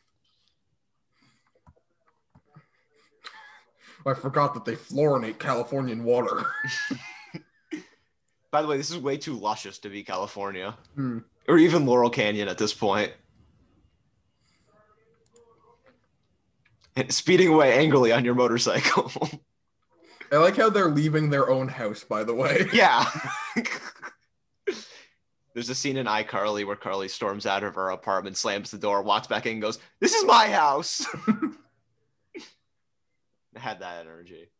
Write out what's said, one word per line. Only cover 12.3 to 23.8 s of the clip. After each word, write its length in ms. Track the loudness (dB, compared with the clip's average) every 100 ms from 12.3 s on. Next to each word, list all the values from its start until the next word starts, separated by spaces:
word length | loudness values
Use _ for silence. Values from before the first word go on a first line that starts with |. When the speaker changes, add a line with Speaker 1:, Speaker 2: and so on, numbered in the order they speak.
| -2 -4
Speaker 2:
at 100 | -2
this 160 | -4
point. 380 | 0 0 0 -2 -6 _ _ _ _ _ _ _ _ _ _ _ _ _ _ _ _ _ _ _ _ _ _ _ _ _ _ _ _ _ _ _ _ _ _ _ _ _ -6
And 160 | -4
speeding 400 | -2 4 6 8
away 260 | 8 6 6
angrily 340 | 6 6 6
on 120 | 4
your 100 | 2
motorcycle. 760 | 2 2 2 0 0 0 0 -2 -4
<laughs> 60 | -6 -8 _ _ _ _ _ _ _ -20 0
Speaker 1:
I 40 | 4
like 200 | 4 4
how 140 | 4
they're 180 | 4 2
leaving 420 | 2 2 0 2
their 200 | 2 2
own 180 | 0 -2
house, 360 | -6 -8 -8
by 200 | -6 -4
the 100 | -2
way. 320 | -2 0 2 2
Speaker 2:
Yeah. 320 | 6 6 6 2 -2 -8 -8 -8 -6
<laughs> 80 | -6 -8